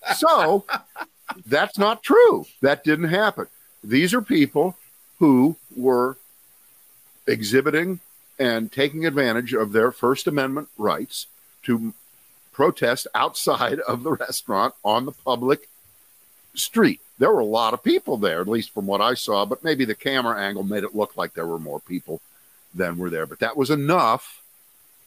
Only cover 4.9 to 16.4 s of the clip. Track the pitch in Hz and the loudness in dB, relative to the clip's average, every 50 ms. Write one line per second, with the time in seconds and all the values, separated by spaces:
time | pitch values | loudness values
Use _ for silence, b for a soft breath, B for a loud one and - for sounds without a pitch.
4.9 | _ _ _ _ _ - 170 151 131 123 127 156 160 - - - - 127 123 131 | _ _ _ _ _ 2 4 6 6 6 4 2 0 -4 -10 -16 -10 -2 0 2
5.9 | 127 120 123 131 135 - - _ _ _ _ _ _ _ _ _ _ _ _ _ | 2 2 2 -2 -4 -8 -16 _ _ _ _ _ _ _ _ _ _ _ _ _
6.9 | _ _ _ _ _ _ _ - 120 113 110 101 113 135 135 151 143 156 170 185 | _ _ _ _ _ _ _ -4 -4 -4 -2 0 2 2 2 2 0 0 -2 -2
7.9 | 185 175 - - _ _ _ _ _ - 135 120 117 113 113 107 - 131 143 151 | -6 -8 -12 -18 _ _ _ _ _ -2 -2 0 0 -2 -4 -4 -2 -2 -2 -2
8.9 | 143 160 160 165 139 143 135 120 113 117 123 113 127 113 110 104 101 113 113 123 | -2 -4 -4 -2 0 0 0 0 0 -2 -2 -2 -2 -2 -2 0 2 2 2 2
9.9 | 120 - - 120 139 - - 180 151 143 135 131 135 147 147 - _ - 104 101 | 0 0 0 0 0 0 -2 -2 -2 -2 -2 -2 -4 -6 -8 -10 _ -4 -2 -2
10.9 | 78 76 85 - - - - - _ _ _ _ _ _ - - 120 113 113 110 | -2 -2 -4 -8 -12 -14 -14 -14 _ _ _ _ _ _ -4 -2 -2 -2 -2 -6
11.9 | - - _ _ _ _ _ _ _ _ _ _ _ - 143 175 - - - 120 | -10 -12 _ _ _ _ _ _ _ _ _ _ _ 0 0 0 0 0 0 -2
12.9 | 123 131 - - - 110 131 156 - - - 170 143 - 123 120 139 147 - - | -2 -2 -6 -4 -2 -2 -2 -2 -4 -4 -2 -2 -2 0 -2 -2 -2 -4 -4 -6
13.9 | 113 120 123 160 151 - 127 - 131 - - - 107 95 107 131 - - - 104 | -6 -6 -4 -4 -4 -4 -6 -8 -8 -8 -6 -4 0 0 0 0 -2 -4 -2 -2
14.9 | 107 120 127 143 - - _ 131 123 117 123 127 151 - - - _ _ _ _ | 0 0 -2 -4 -10 -8 _ -4 -2 0 0 0 0 0 -2 -10 _ _ _ _
15.9 | _ _ _ _ _ _ _ _ _ _ | _ _ _ _ _ _ _ _ _ _